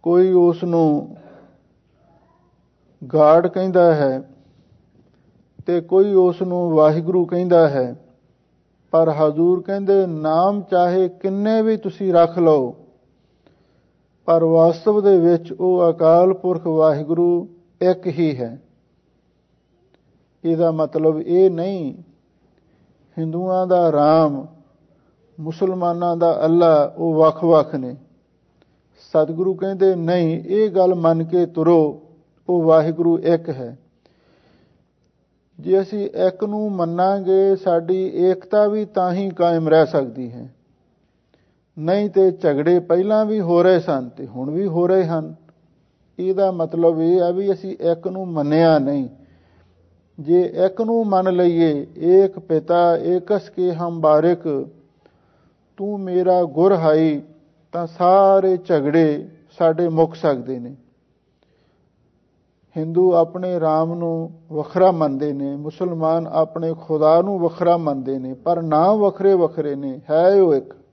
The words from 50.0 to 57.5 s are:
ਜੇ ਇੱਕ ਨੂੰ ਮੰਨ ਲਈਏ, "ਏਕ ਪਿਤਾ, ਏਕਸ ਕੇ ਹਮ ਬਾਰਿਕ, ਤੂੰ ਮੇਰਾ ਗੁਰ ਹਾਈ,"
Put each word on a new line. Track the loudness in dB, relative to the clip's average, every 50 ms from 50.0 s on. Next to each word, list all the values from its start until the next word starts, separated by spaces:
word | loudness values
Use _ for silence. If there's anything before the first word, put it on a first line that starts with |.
| _ _ _ -14
ਜੇ | -2 0 2 2 2 0 -2 -2 -2
ਇੱਕ | -2 -2 -4
ਨੂੰ | -4 -2 -2 -2 -2
ਮੰਨ | 0 0 0 0 0 0
ਲਈਏ, | 2 0 2 2 2 0 0 0 -4 -8 -12 -12
"ਏਕ | -4 0 4 4 4 4 2 -2 -10
ਪਿਤਾ, | -6 -4 -4 -4 0 0 0 2 2 2 0
ਏਕਸ | 0 -2 -2 -4 -4 -2 -4 -4 -4 -4 -10
ਕੇ | _ -4 -4 -4 -4
ਹਮ | -4 -8 -8 -6 -2
ਬਾਰਿਕ, | 2 2 2 4 2 2 0 -2 -4 -6 -6 -6 -8 -10 _ _ _ _ _ _ _ _ _ _ _ _ _ _ _ _ _ _ _ _ _
ਤੂੰ | -10 -8 -8 -8 -8
ਮੇਰਾ | -8 -4 -2 0 2 2 2 2 0
ਗੁਰ | -2 0 0 2 2 2
ਹਾਈ," | 2 2 2 2 2 2 0 -2 -4 -8 -14 _ _ _ _